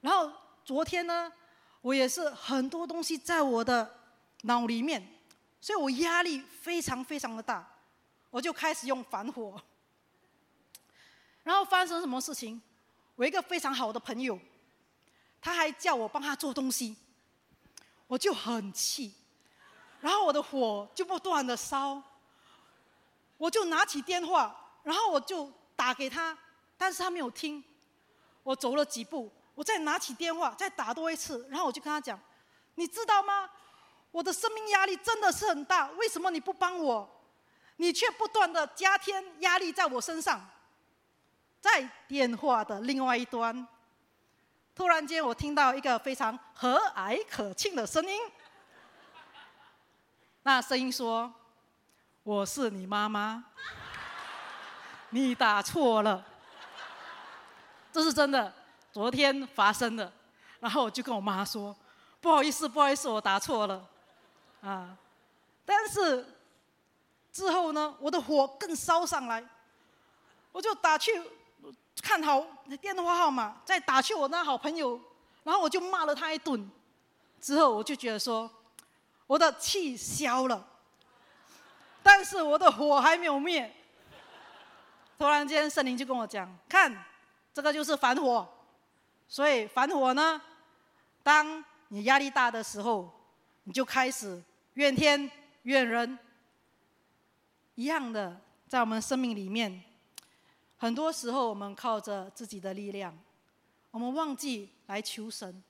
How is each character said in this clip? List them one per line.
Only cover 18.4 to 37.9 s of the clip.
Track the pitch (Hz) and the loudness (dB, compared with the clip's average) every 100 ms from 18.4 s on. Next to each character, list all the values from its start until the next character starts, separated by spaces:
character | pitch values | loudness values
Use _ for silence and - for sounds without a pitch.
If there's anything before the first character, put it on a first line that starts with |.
| 220 233 196 | -2 -6 -6
气， | - - - 247 - _ _ _ _ - - - - | -6 -6 -4 -10 -14 _ _ _ _ -20 -20 -20 -8
然 | 294 | -2
后 | 403 | 0
我 | 370 | 2
的 | 294 | 0
火 | 285 277 233 208 208 | -2 -2 -2 -2 -10
就 | - | -8
不 | 359 370 | -6 -6
断 | 381 320 | -2 -2
的 | 254 240 | -2 -4
烧， | - 277 277 277 269 _ _ _ _ _ _ _ _ _ _ _ _ _ | -4 -4 -4 -6 -14 _ _ _ _ _ _ _ _ _ _ _ _ _
我 | 320 | -2
就 | 440 | 0
拿 | 370 320 | 0 2
起 | 403 294 | 0 0
电 | 269 359 | -4 -4
话， | 330 349 226 - - _ | 0 2 0 -4 -20 _
然 | 294 | -4
后 | 339 440 | 0 2
我 | 302 | 0
就 | - 370 285 - _ | -2 -8 -10 -14 _
打 | - 247 | -4 -2
给 | 247 269 | -2 -4
他， | 254 330 311 - _ _ _ | -4 -6 -8 -18 _ _ _
但 | 381 | -2
是 | 359 | -2
他 | 359 | -4
没 | 349 | -4
有 | 262 | -6
听。 | - 311 294 262 _ _ _ _ _ _ _ | -6 -8 -8 -14 _ _ _ _ _ _ _
我 | - | -6
走 | 269 262 277 | -4 -2 0
了 | |
几 | 285 254 | 0 -4
步， | 226 320 220 _ _ | -8 -10 -10 _ _
我 | - | -12
再 | 302 427 | -2 -2
拿 | 302 330 | 0 -2
起 | - | -4
电 | 247 339 | -6 -6
话， | 330 311 220 | -2 -4 -2
再 | 381 | -8
打 | 370 220 | -4 -6
多 | 240 320 | -4 -4
一 | 320 | -4
次， | - 269 262 | -8 -10 -8
然 | 262 | -4
后 | - | -2
我 | |
就 | 269 | -4
跟 | 294 | -6
他 | 302 | -6
讲 | 269 196 _ _ _ _ _ - | -6 -12 _ _ _ _ _ -6
，“你 | 339 | -6
知 | - | -4
道 | 453 403 | 4 4
吗？ | 392 403 381 - - _ _ _ _ | 4 0 -2 -12 -20 _ _ _ _
我 | 330 | -6
的 | 339 | -4
生 | - 453 | -2 -2
命 | 440 427 | -4 2
压 | 403 392 | 2 2
力 | 381 | 0
真 | 403 453 | -2 2
的 | 415 | 2
是 | - 415 | 2 -2
很 | 311 | -2
大， | 285 370 285 | 2 0 0
为 | 330 440 | -2 -4
什 | 330 | -2
么 | 359 | -4
你 | 330 | -4
不 | 311 | -6
帮 | 381 359 359 | -2 -2 -2
我？ | 302 226 202 - _ _ _ _ _ _ | -2 -2 -4 -20 _ _ _ _ _ _
你 | 349 | -2